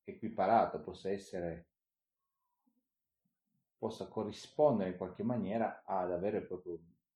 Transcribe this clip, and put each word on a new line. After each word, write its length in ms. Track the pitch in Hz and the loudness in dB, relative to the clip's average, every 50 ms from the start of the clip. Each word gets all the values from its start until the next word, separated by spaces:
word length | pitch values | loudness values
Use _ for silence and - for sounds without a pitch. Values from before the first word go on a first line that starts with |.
| _ | _
equiparato, 800 | - - - - 101 - - 95 95 113 113 92 - - 87 | -14 -10 -8 -8 -4 0 2 4 6 6 6 6 4 2 -4
possa 280 | - - 90 - - 95 | -6 -8 -10 -6 -4 -2
essere, 600 | 98 98 - - - 92 87 85 80 85 - _ _ _ _ _ _ _ _ _ _ _ _ _ _ _ _ _ _ _ _ _ _ _ _ _ _ _ _ _ _ _ _ _ _ _ _ _ _ _ _ _ _ _ | -2 -2 -4 -6 -6 -4 -4 -4 -4 -6 -10 _ _ _ _ _ _ _ _ _ _ _ _ _ _ _ _ _ _ _ _ _ _ _ _ _ _ _ _ _ _ _ _ _ _ _ _ _ _ _ _ _ _ _
possa 300 | - 110 - - - - | -4 -4 -4 -6 -8 -6
corrispondere 840 | - 113 104 104 101 - - - - - 151 147 127 104 95 92 | -4 -4 -4 -4 -6 -10 -14 -6 2 4 6 6 6 4 2 0
in 80 | 90 - | -2 -4
qualche 260 | 95 92 - - 104 | -6 -6 -4 -4 -2
maniera 600 | 117 123 120 95 92 107 117 110 101 - - - | 0 0 0 0 0 0 0 0 0 -2 -6 -6
ad 260 | - 101 - 90 90 | -2 0 0 0 0
avere 300 | 90 87 90 104 107 98 | 0 0 0 0 0 -2
proprio 380 | - - 92 90 90 90 85 82 85 85 - _ _ _ _ | -2 -4 -8 -8 -8 -8 -10 -10 -10 -16 -20 _ _ _ _